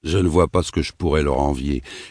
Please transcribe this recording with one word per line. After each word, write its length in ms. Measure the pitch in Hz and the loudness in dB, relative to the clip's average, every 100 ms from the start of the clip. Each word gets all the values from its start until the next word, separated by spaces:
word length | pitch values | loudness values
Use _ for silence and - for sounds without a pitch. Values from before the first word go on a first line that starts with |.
Je 160 | 78 92 | 0 2
ne 100 | 90 | 2
vois 200 | 82 82 | 4 2
pas 140 | 90 | 2
ce 80 | 82 | 0
que 120 | - | -2
je 100 | 76 | -4
pourrais 300 | - 87 76 | -2 0 2
leur 160 | 73 65 | 2 0
envier. 440 | 71 67 69 69 - - - | 0 -2 -2 -4 -6 -18 -14